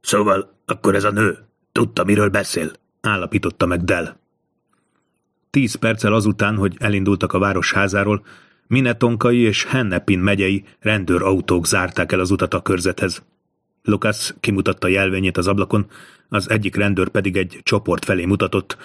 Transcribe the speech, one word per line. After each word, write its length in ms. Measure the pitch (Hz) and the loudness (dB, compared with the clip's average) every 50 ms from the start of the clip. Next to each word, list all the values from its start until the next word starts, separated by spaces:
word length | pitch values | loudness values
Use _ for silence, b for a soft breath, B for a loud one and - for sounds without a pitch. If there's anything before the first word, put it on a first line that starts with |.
„Szóval 600 | _ - - 107 104 104 98 98 98 - _ _ _ | _ 0 0 2 2 2 2 0 -2 -8 _ _ _
akkor 300 | - - - - 101 95 | -8 -8 0 0 2 2
ez 100 | 101 98 | 2 0
a 60 | 107 | 0
nő 280 | 101 104 107 101 82 - - _ _ _ _ _ _ | 0 2 0 0 0 -4 -12 _ _ _ _ _ _
tudta, 320 | 117 117 110 - - 95 | 0 0 0 0 -2 2
miről 240 | 92 101 104 104 101 | 2 4 4 4 2
beszél”, 440 | 92 104 98 - - 87 80 78 - - _ _ _ _ | 2 0 -2 -2 -4 -4 -4 -6 -8 -14 _ _ _ _
állapította 640 | - 110 104 95 90 - - 101 - 90 - _ 95 | -4 -2 -2 -2 -4 -2 -2 -2 -2 -2 -2 _ -2
meg 180 | 87 90 87 85 | -2 0 -2 0
Dell. 320 | - 101 87 82 78 - _ _ _ _ _ _ _ _ _ _ _ _ _ _ _ _ _ _ _ _ _ _ _ _ _ _ _ | 0 0 -2 -2 -6 -10 _ _ _ _ _ _ _ _ _ _ _ _ _ _ _ _ _ _ _ _ _ _ _ _ _ _ _
Tíz 240 | - 143 135 110 - | 0 0 2 2 -2
perccel 380 | - - 113 113 107 - 104 104 | -2 0 0 0 0 0 2 2
azután, 440 | 113 101 107 101 107 107 101 110 | 4 2 2 0 0 0 0 0
hogy 200 | 101 98 98 90 - | 0 0 -2 -2 -2
elindultak 540 | - 107 104 98 95 101 101 92 - - - | -2 -2 0 0 2 2 0 0 0 -2 0
a 60 | 95 | 0
város 340 | 98 101 98 90 85 - - | 0 2 0 0 -2 0 0
házáról, 520 | 98 101 95 95 101 98 104 104 101 B B B B B B B B B | 0 0 0 0 0 0 0 0 -2 B B B B B B B B B
Minnetonkai 720 | B 117 131 135 123 117 113 123 120 117 107 - 123 120 123 | B 0 0 2 0 0 2 2 0 2 2 2 2 4 4
és 260 | 120 110 101 - - | 4 4 2 0 -4
Hennepin 540 | - - 131 123 101 90 87 - - 101 90 | -2 -2 -2 -2 0 -2 -2 0 0 0 2
megyei 460 | 90 101 101 95 98 95 98 98 - b b b | 2 2 2 2 0 0 0 -2 -4 b b b
rendőrautók 840 | b 110 110 104 95 85 90 87 92 98 98 92 82 - 92 87 85 | b -2 0 0 0 0 0 2 2 2 0 0 0 0 0 0 2
zárták 460 | - - 95 90 90 - - 85 78 - | 0 0 0 0 -2 -2 -4 -2 -2 0
el 80 | 92 | -2
az 100 | 92 90 | 0 0
utat 240 | 101 92 92 87 - | 0 0 0 -2 -2
a 80 | 87 - | -4 -2
körzethez. 600 | - 98 90 87 95 87 - - 95 90 - _ _ _ _ _ _ _ _ _ _ _ _ _ | -2 -2 0 0 -2 -2 -2 -4 -4 -4 -6 _ _ _ _ _ _ _ _ _ _ _ _ _
Lucas 520 | - 104 95 - 110 101 - - - - - | 0 0 0 0 -2 -2 -2 -6 -8 -8 -6
kimutatta 480 | - - 101 95 92 - 92 - - 92 | -4 -2 -2 0 0 -2 -2 -2 0 0
jelvényét 480 | 92 98 98 95 92 95 95 92 87 | 0 2 0 0 0 0 -2 -2 -2
az 100 | - 87 | 0 0
ablakon, 400 | 92 98 98 92 - - 107 101 B B B B B B B B B | 0 0 0 0 0 0 -2 -2 B B B B B B B B B
az 220 | - 104 95 - | -4 -4 -2 0
egyik 260 | 110 110 104 95 - | -2 0 0 -2 -2
rendőr 320 | - 104 101 101 92 90 87 | 0 0 0 2 0 0 0
pedig 280 | - 107 95 101 92 | 0 -2 -2 0 -2
egy 240 | 95 92 90 - - - | -2 -4 -4 -8 -10 -4
csoport 420 | - - 101 - - 87 82 - | -2 -2 0 0 0 -2 -2 0
felé 200 | - 101 92 85 | -2 -2 -2 0
mutatott. 520 | 90 98 98 101 90 - 98 95 _ - B B | 0 0 0 0 0 -2 -4 -4 _ -14 B B